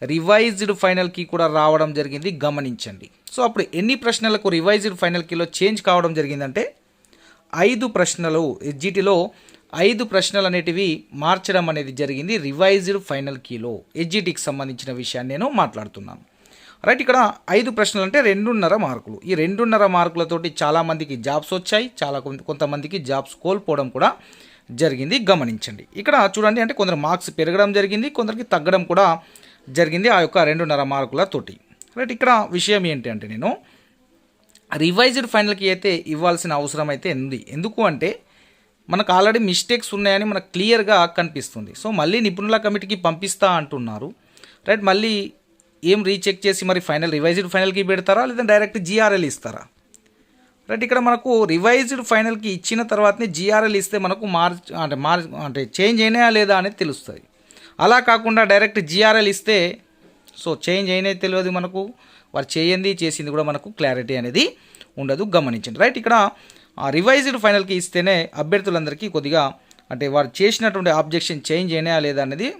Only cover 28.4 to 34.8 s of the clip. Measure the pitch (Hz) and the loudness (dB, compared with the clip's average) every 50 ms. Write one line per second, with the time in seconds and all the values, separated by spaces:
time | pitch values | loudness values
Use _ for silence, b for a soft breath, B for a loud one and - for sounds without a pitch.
28.4 | 240 - 196 165 151 175 185 180 175 - 175 190 196 175 165 170 B B B B | -2 -2 -2 0 2 2 2 2 0 2 4 4 4 4 4 0 B B B B
29.4 | B B B B B - 131 156 170 156 160 175 202 240 220 185 165 151 - 190 | B B B B B -4 0 0 0 2 0 0 2 4 4 4 2 2 2 2
30.4 | 165 151 156 165 170 151 147 139 139 135 139 139 135 117 135 147 190 190 - 135 | 4 4 2 0 0 0 0 0 0 -2 -2 -2 -4 -2 -2 -2 -2 -2 -2 -8
31.4 | 95 - 95 - _ _ _ _ - _ _ 240 262 233 247 226 - 254 247 220 | -8 -8 -20 -20 _ _ _ _ -20 _ _ -8 -6 -6 -4 -2 2 4 4 2
32.4 | 208 160 175 180 - 202 208 202 180 170 151 131 113 123 110 107 113 104 110 110 | 2 -2 -4 -4 0 2 0 2 0 -2 -4 -4 -6 -8 -8 -8 -10 -12 -10 -4
33.4 | 151 214 294 415 b b b b b b b b b _ _ _ _ _ _ _ | -4 -4 -4 -4 b b b b b b b b b _ _ _ _ _ _ _
34.4 | _ _ _ _ _ _ - 147 | _ _ _ _ _ _ -4 0